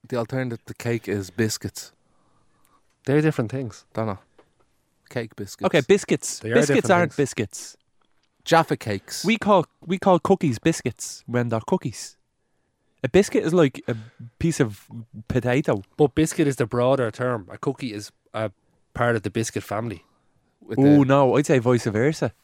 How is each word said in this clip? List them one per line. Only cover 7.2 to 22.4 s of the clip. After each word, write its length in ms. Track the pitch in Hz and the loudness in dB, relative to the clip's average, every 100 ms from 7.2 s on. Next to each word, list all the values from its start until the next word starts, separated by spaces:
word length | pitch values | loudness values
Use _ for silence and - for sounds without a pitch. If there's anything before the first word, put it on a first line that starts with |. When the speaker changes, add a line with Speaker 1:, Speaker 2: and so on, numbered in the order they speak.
| 139 - 104 - - - _ _ _ _ _ _ | -2 -2 -6 -8 -18 -20 _ _ _ _ _ _
Speaker 1:
Jaffa 320 | - 165 156 143 | 2 2 2 -4
cakes. 480 | - 101 - - | -4 -6 -6 -6
Speaker 3:
We 120 | 170 226 | -2 0
call, 300 | 202 196 - _ | 4 2 2 _
we 140 | - 185 | -8 -2
call 220 | 202 175 | 4 2
cookies 400 | - 196 151 113 | 4 2 2 0
biscuits 640 | 160 165 127 - - - - | -2 -2 -6 -8 -14 -14 -4
when 220 | 120 120 | -4 -2
they're 100 | 113 - | -4 -2
cookies. 500 | - - - - _ _ _ _ _ _ _ _ _ | -4 -4 -12 -18 _ _ _ _ _ _ _ _ _
A 60 | - | 2
biscuit 360 | 180 202 233 | 2 4 0
is 80 | - | 2
like 300 | 175 147 - - | 4 2 0 -8
a 80 | 120 113 _ 120 _ | -8 -10 _ -20 _
piece 220 | 170 - | -2 0
of 260 | 120 101 _ 117 113 107 - | -2 -4 _ -18 -18 -20 -6
potato. 560 | 127 123 127 160 107 - - | -4 0 0 0 -4 -6 0
Speaker 2:
But 180 | 147 | 0
biscuit 320 | - 156 - 147 | 2 -2 0 -2
is 80 | |
the 120 | 131 117 | 0 -4
broader 440 | 120 123 135 117 | 0 0 0 -2
term. 380 | - 127 117 90 | -4 -6 -6 -10
A 80 | 101 | -8
cookie 340 | - 131 131 | -8 -6 -10
is 200 | 104 104 _ _ | -10 -14 _ _
a 200 | 110 110 _ _ _ _ | -8 -8 _ _ _ _
part 220 | - 120 113 | -2 0 0
of 60 | |
the 80 | 98 | -2
biscuit 340 | 117 113 107 | -4 -4 -6
family. 400 | - 104 117 90 _ _ _ _ _ _ | -6 -8 -6 -12 _ _ _ _ _ _
Speaker 1:
With 180 | - 113 | -6 4
Speaker 3:
Oh 220 | 139 147 | 6 6
Speaker 1:
the 40 | |
Speaker 3:
no, 320 | 131 139 135 117 | 6 4 6 4
I'd 100 | 151 | 4
say 120 | 135 | 2
vice 280 | 117 123 120 | 4 2 0
versa. 460 | 107 135 156 123 _ | 0 0 0 -6 _